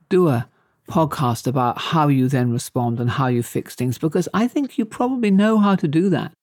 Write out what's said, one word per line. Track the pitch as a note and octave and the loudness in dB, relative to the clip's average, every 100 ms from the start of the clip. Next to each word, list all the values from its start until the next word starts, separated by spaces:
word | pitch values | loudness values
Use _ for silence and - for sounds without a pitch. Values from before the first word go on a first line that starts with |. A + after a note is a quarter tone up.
| - | -2
do | F#3 F3 | 2 4
a | A#2+ - _ _ _ - | 2 -2 _ _ _ -4
podcast | - D#3 - B2 A#2 B2+ | 0 0 0 -2 -2 -2
about | C3 B2 - | -2 -2 -2
how | - E3 D3 | -2 0 2
you | C3+ B2+ | 2 2
then | C3+ B2 | 0 0
respond | A#2+ - C3 A#2+ A#2 | -2 -4 -4 -2 -2
and | A#2+ | -2
how | A2+ B2+ | 0 0
you | B2 | 0
fix | A#2+ - - | -2 -6 -8
things, | - B2+ A#2+ | -4 -4 -2
because | D#3+ F#3 F3 | -2 -2 -2
I | F#3+ A#3+ | -2 -2
think | D#4 C4+ - | -2 -4 -4
you | |
probably | A3 - B3 C4 G#3+ | -6 -4 -4 0 2
know | G3 G#3+ A3 | 4 4 4
how | G3+ F#3 | 2 2
to | D#3 | 0
do | D#3+ G3 | 0 2
that. | C#3+ A2 - | 0 -4 -12